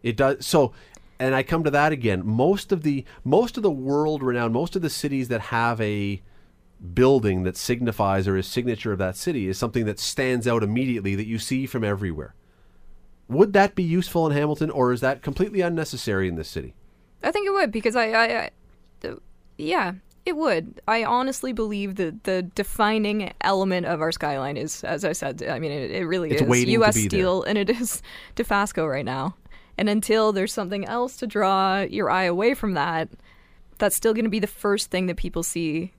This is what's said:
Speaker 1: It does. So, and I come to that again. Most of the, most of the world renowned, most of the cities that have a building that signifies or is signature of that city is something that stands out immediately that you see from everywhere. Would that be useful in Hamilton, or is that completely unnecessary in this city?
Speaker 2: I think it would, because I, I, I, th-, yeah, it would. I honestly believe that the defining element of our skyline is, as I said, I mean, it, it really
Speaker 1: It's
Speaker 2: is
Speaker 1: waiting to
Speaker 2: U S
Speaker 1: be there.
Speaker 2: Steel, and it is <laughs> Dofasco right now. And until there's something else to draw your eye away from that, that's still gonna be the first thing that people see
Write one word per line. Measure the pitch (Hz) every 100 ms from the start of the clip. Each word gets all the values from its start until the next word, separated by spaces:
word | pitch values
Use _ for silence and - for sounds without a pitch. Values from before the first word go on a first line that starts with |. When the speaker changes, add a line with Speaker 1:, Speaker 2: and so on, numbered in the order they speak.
Speaker 1:
It | 117 113
does. | 135 139 -
So, | 165 127 - - - - -
and | 131
I | 135
come | 135 165
to | 151
that | 143 151
again. | 147 117 92
Most | 104 110 147 196 -
of | 185
the, | 151 139 - -
most | 127 160 240 -
of |
the | 208
world | 139 131 143 156 151
renowned, | 127 120 117
most | 117 170 196
of |
the | 165
cities | - 147 135 123
that | 117
have | - 117 117 117
a | 107 104 101 98 - - - _ _ - 90
building | 87 131 139 104 92
that | 92 -
signifies | - 120 120 107 101 98 98
or | 98
is | 92
signature | 127 123 110 113
of | 98
that | 92 92
city | - 147 95
is | 95
something | 117 123 107
that | 101
stands | - - 131 123 117
out | 117
immediately | 104 117 131 117 98 98
that | 107
you | 110
see | - 131 135
from | 127
everywhere. | 104 98 98 76 60 - _ _ - _ - - - - -
Would | 131 208
that | 196 196
be | -
useful | 175 175 175 170 156
in |
Hamilton, | 143 151 151 147
or | 139 123
is | 123
that | 131 131
completely | - 139 202 208
unnecessary | 175 165 156 123 - 98 92
in | 82
this | 78
city? | 80 64 - - _ _ _
Speaker 2:
I | -
think | 392 403
it |
would, | 392 294
because | 220 220 240
I, | 220
I, | 226 226 233
I, | - _ - - - -
th-, | - - - - - -
yeah, | 151 185 185 185 _ -
it | - 302
would. | 311 170 165 - -
I | 226
honestly | 220 240 262 262 262
believe | 226 220 208 196 190
that | 170 - -
the | 185
defining | 180 - 196 - 208 220 208 214 190 -
element | - 196 190 180 175
of | 165
our | 160
skyline | - 147 139 135 143
is, | 151 -
as | - 151
I | 165
said, | 170 135 156 -
I | 139
mean, | 156
it, | 143 123
it | 190 170
really | 180 160
Speaker 1:
It's | 147
Speaker 2:
is | 123
Speaker 1:
waiting | 123 123
to |
Speaker 2:
U | 226 214
S |
Speaker 1:
be | 214
there. | 208
Speaker 2:
Steel, | 196 185 185
and | - 208
it | 202
is | 233 240 - - -
<laughs> | - -
Dofasco | 240 202 202 - 160
right | 180
now. | 120 131 147 - - - - -
And | 208
until | 208 202 220 214
there's | 196 175
something | - 185 202 196
else | 233 247 -
to | 233
draw | 208 190 190 190 196
your | 190 - 165
eye | 180 185
away | 175 226
from | 277 214 175
that, | 156 160 160 - - - _ - - -
that's | 202 -
still | 226
gonna | 226 226
be | 208
the | 202
first | - 208 202 -
thing | 185 185
that | -
people | 180 170
see | 165 170 165 156 180